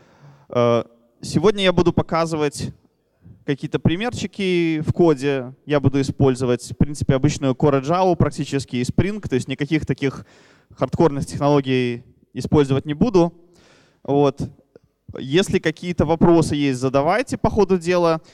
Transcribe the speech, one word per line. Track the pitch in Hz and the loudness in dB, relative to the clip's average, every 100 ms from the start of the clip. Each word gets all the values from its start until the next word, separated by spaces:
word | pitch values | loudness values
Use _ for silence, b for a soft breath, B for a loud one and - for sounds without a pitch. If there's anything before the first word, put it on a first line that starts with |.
| b b b b - | b b b b -6
Э, | 120 120 117 - _ _ _ | 0 2 0 -2 _ _ _
сегодня | - 156 180 208 | -6 0 2 2
я | 190 | 2
буду | 175 175 | 2 2
показывать | 170 - 165 165 160 147 - - - _ _ _ _ - - | 0 0 -2 -2 -2 -2 -4 -10 -12 _ _ _ _ -20 -10
какие-то | - 139 151 156 | -6 -6 -4 -2
примерчики | - 170 233 - 196 - 190 175 165 156 | 0 0 -4 -6 -8 -4 -2 0 0 -2
в | 160 | -2
коде, | - 170 139 139 135 123 131 - | 2 2 2 0 -2 -6 -12 -2
я | 143 | 0
буду | 135 139 | 2 0
использовать, | 131 - 135 127 131 123 - | -2 2 2 2 0 -2 -2
в | - | -2
принципе, | - 151 - | -2 -2 -2
обычную | 135 147 - 139 | 0 0 0 -2
Core | 127 151 139 | 2 2 2
Java | 135 175 185 170 | 0 0 2 2
практически | 147 - 139 139 - 123 | 0 -4 -4 -6 -4 -4
и | |
Spring, | 123 - 185 208 | -2 0 -2 -4
то | - 127 | -4 -4
есть | 120 | -4
никаких | 135 143 156 - | -6 -2 -2 -2
таких | 139 139 - b b b b b | -4 -4 -4 b b b b b
хардкорных | - 135 - 165 139 | -6 -4 2 0 0
технологий | 165 - 143 147 135 127 123 120 - _ _ | -6 -2 2 2 2 0 -2 -6 -12 _ _
использовать | - - 151 135 135 151 | -10 0 2 2 0 -2
не | |
буду. | 147 233 185 170 - _ b b b b b | 0 2 4 2 -2 _ b b b b b
Вот. | - 139 143 143 - - _ - _ _ - - | -2 2 2 0 -8 -12 _ -20 _ _ -16 -14
Если | 131 156 196 190 | -2 0 0 0
какие-то | 165 - 175 170 151 | -2 -6 -4 -2 0
вопросы | 165 175 170 151 | 2 4 4 2
есть, | 147 139 127 | 0 -2 -2
задавайте | 131 139 147 208 262 247 | 0 0 0 0 -2 -4
по | 220 | -2
ходу | 214 196 185 | 2 2 2
дела. | 165 180 170 160 b | 0 2 2 0 b